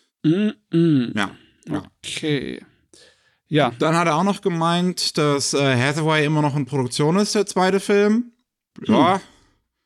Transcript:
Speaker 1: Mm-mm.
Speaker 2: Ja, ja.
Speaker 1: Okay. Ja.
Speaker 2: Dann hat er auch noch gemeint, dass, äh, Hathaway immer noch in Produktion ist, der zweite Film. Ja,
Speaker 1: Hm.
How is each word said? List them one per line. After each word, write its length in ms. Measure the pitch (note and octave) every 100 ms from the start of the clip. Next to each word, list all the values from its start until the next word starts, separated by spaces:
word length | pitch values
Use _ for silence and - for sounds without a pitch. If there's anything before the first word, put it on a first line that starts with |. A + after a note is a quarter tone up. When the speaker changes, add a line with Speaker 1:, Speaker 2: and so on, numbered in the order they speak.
| _ _
Speaker 1:
Mm-mm. 880 | D3+ F3+ G#3 - _ E3 E3+ C#3+ A#2
Speaker 2:
Ja, 160 | G#2+ G2 - _ _ -
ja. 160 | D3+ - _
Speaker 1:
Okay. 600 | - - D#3 C#3+ - B1 - _ _ - - _ _ _ -
Ja. 260 | D3+ C3 A#2+
Speaker 2:
Dann 160 | D#3
hat 120 | E3+ E3+
er 80 | D3+
auch 80 |
noch 160 | F#3+ G3+
gemeint, 800 | G3 E3 E3 F3 F3+ F3 - -
dass, 360 | D3 C#3+ -
äh, 220 | C#3 C#3 B2
Hathaway 480 | C3 D3 D#3 D#3
immer 180 | D3+ D#3
noch 140 | D3 D3
in 80 | B2+
Produktion 500 | C#3+ B2 - D3+ F#3
ist, 180 | G#3 G#3+
der 100 | G3
zweite 320 | G3 F#3 F#3+
Film. 540 | F#3+ G3+ G#3 A3 A#3+ - _ _ _ - -
Ja, 280 | A3 E3 F#3+
Speaker 1:
Hm. 40 | - _ _ _ _ _